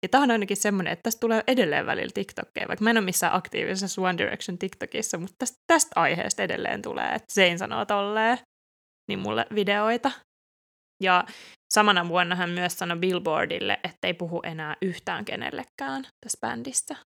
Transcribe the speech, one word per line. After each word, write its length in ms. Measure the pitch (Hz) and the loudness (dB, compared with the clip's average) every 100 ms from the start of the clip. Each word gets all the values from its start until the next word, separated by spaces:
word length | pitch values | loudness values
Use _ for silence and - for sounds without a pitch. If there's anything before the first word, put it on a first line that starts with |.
Ja 40 | 185 | 4
tää 100 | - | 4
on 100 | 277 | 6
ainakin 260 | 226 196 196 | 4 2 0
semmonen, 360 | 214 202 165 | 2 0 0
että 100 | 170 | -2
tästä 180 | - 220 | -4 -2
tulee 240 | 233 220 - | 2 2 2
edelleen 400 | 254 180 147 - | 2 4 2 0
välillä 240 | - - | -2 -2
TikTokkeja, 540 | - - - - - - | -6 -6 -8 -8 -8 -6
vaikka 160 | - | 0
mä 60 | 214 | 2
en 60 | 233 | 4
oo 60 | |
missään 320 | 190 180 170 | 2 0 2
aktiivisessa 680 | 185 - - - 190 190 - | 0 -2 -4 -4 -4 -4 0
One 160 | 185 175 | 0 0
Direction 400 | 202 202 - 175 | -2 -2 -8 -6
TikTokissa, 600 | 190 - - - 220 180 | -6 -6 -8 -6 -4 -6
mutta 160 | 180 _ | -8 _
tästä, 180 | 247 - _ | -8 -8 _
tästä 280 | 330 - - | 4 4 2
aiheesta 420 | 156 170 - - | 2 2 -2 -2
edelleen 400 | 190 - - - | -2 -2 -2 -4
tulee, 320 | - - - | -6 -4 -2
että 200 | - _ | -4 _
Zayn 240 | - 185 170 | 4 4 4
sanoo 260 | 190 - | -4 -4
tolleen, 540 | 202 202 202 214 220 254 - _ _ _ _ _ - | 0 0 0 0 2 0 -4 _ _ _ _ _ -8
niin 100 | 196 | -4
mulle 280 | 196 156 - | -2 -2 0
videoita. 560 | 208 202 202 214 233 262 - _ _ _ _ _ _ _ _ | 0 0 2 2 0 -2 -4 _ _ _ _ _ _ _ _
Ja 220 | 190 180 - - - - _ | 4 4 4 -10 -20 -20 _
samana 340 | - 208 190 175 | 4 6 4 4
vuonna 260 | 175 175 180 | 2 2 0
hän 140 | 175 | -2
myös 280 | 175 180 - | 0 -2 -2
sanoi 200 | 175 170 | -4 0
Billboardille, 840 | 180 180 170 156 - - 98 101 | 0 0 0 0 0 -2 -2 -2
ettei 300 | - - 185 | -4 -6 -6
puhu 260 | 175 175 170 | -4 -6 -6
enää 320 | - 160 156 151 | -8 -8 -8 -4
yhtään 420 | 190 175 - 175 | -4 -4 -6 -6
kenellekään 760 | 208 - - - - - 269 269 262 _ | -6 -6 -6 -8 -10 -10 -8 -6 -10 _
tässä 140 | - - | -10 -6
bändissä. 560 | 226 226 254 254 - 294 | -6 -6 -4 -6 -6 -12